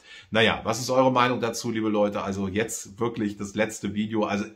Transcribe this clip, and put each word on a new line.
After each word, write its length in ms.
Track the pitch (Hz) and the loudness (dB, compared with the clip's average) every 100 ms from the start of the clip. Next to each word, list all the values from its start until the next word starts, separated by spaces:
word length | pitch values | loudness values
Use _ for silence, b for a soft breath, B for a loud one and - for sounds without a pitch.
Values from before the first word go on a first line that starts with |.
| B B B | B B B
Naja, 280 | - 104 90 | 4 4 4
was 160 | 104 117 | -2 -4
ist 100 | 123 | 0
eure 220 | 127 131 | 4 4
Meinung 280 | 127 123 120 | 4 2 2
dazu, 320 | 117 113 120 | -2 -4 -4
liebe 180 | 110 107 | -2 0
Leute? 320 | 104 101 101 | 2 2 0
Also 260 | 98 98 95 | -4 -4 -2
jetzt 520 | 98 110 - 113 98 | -2 -2 -6 -12 -4
wirklich 380 | 117 117 104 101 | -4 -2 -4 -4
das 180 | 98 107 | -6 -2
letzte 380 | 104 - 104 | -2 -2 -6
Video. 320 | 95 107 110 104 | -4 -2 0 0
Also 200 | 101 107 | -2 -4